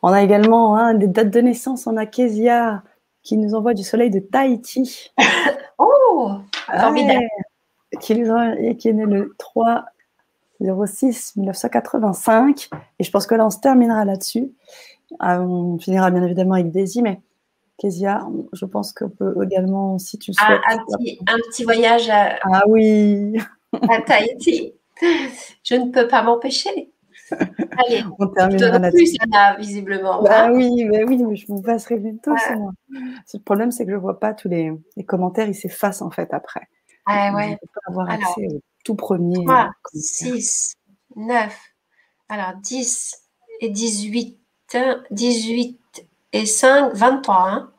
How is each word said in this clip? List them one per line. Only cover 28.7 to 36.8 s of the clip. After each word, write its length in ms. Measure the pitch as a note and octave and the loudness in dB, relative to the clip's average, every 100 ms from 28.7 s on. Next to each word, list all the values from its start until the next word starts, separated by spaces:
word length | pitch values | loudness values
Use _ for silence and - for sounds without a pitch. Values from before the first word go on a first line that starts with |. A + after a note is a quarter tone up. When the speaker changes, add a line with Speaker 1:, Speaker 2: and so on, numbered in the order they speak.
Speaker 2:
donne 120 | F#3 | 4
Speaker 1:
là-dessus. 220 | F3+ F3 | 4 6
Speaker 2:
plus, 120 | E3+ A#3 | 6 4
Anna, 360 | A3+ G#3 G3+ G3+ | 2 6 4 4
visiblement, 680 | G#3 G3+ F#3+ G3 F#3+ F#3 | -8 -10 -6 -4 -2 2
Speaker 1:
Bah 240 | G#3 A3 A3+ | 6 6 6
Speaker 2:
hein. 60 | |
Speaker 1:
oui, 320 | B3 B3 A#3+ A3 | 4 4 2 2
bah 80 | G#3+ A3+ | 2 2
oui, 100 | B3+ | 2
mais 140 | A#3 G#3 | 0 -4
je 100 | - | -6
vous 160 | G3+ | -8
passerai 340 | G3 A#3 - A#3 | -4 -4 -2 -6
bientôt, 360 | G#3+ A3 - | -6 -8 -4
Speaker 2:
Ouais. 80 | D4 A3 | -2 -2
Speaker 1:
c'est 100 | A3+ | -4
moi. 160 | G3+ F#3+ _ | -8 -12 _
Le 480 | C4+ B3+ B3+ _ G3+ | -14 -14 -14 _ -18
problème, 320 | - G3+ A#3+ | -4 -2 -2
c'est 160 | A#3+ G3+ | -4 -6
que 60 | |
je 40 | G3+ | -6
vois 240 | F#3+ F#3+ | -6 -4
pas 140 | G#3+ | -6
tous 140 | G#3+ F#3+ | -6 -6
les, 240 | E3+ D#3+ D#3+ _ - | -4 -4 -8 _ -18
les 80 | |
commentaires, 440 | F#3+ F3+ F3+ F#3 A3 | -6 -4 -2 -4 -4
ils 60 | |
s'effacent 480 | G3+ F#3 - G3+ F#3+ | -6 -10 -6 -6 -4
en 80 | F#3 | -10
fait 240 | - E3 | -8 -8
après. 340 | D3 - - - _ | -8 -10 -16 -16 _